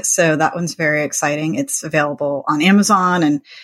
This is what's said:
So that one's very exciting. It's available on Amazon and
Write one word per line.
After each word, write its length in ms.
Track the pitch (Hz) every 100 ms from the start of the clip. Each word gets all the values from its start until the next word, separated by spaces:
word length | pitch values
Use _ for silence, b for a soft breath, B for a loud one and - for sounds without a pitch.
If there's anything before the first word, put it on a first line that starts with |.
So 320 | - - 165 151
that 200 | 160 170
one's 200 | 170 -
very 280 | 156 151
exciting. 520 | 147 - 147 147 156 147
It's 280 | 139 -
available 600 | 156 156 147 139 143 139 -
on 140 | 151
Amazon 600 | 175 202 196 196 180 180
and 180 | 156 143 B B